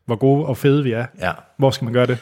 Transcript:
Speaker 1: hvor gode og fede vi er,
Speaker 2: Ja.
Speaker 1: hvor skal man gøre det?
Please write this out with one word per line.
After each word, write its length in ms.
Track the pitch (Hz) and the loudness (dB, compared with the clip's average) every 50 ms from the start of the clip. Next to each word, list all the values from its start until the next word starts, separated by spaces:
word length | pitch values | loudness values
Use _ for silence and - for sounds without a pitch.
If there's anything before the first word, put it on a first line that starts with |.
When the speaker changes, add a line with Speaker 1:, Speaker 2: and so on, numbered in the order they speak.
| - | -6
Speaker 1:
hvor 100 | - 117 | -6 -4
gode 300 | 104 135 135 139 143 156 | 0 2 2 2 2 0
og 120 | 139 123 | -4 -4
fede 260 | - - 139 139 147 139 | 0 2 2 2 2 0
vi 80 | 123 | -2
er, 140 | 110 117 120 - _ - | -4 -4 -6 -8 _ -6
Speaker 2:
Ja. 100 | 92 87 - - - _ _ | -6 -6 -6 -8 -14 _ _
Speaker 1:
hvor 140 | - 135 135 | 0 0 0
skal 140 | 131 - 127 | 0 0 -6
man 80 | 113 120 | -2 0
gøre 120 | 123 123 | 2 2
det? 100 | 123 123 117 | 2 0 -4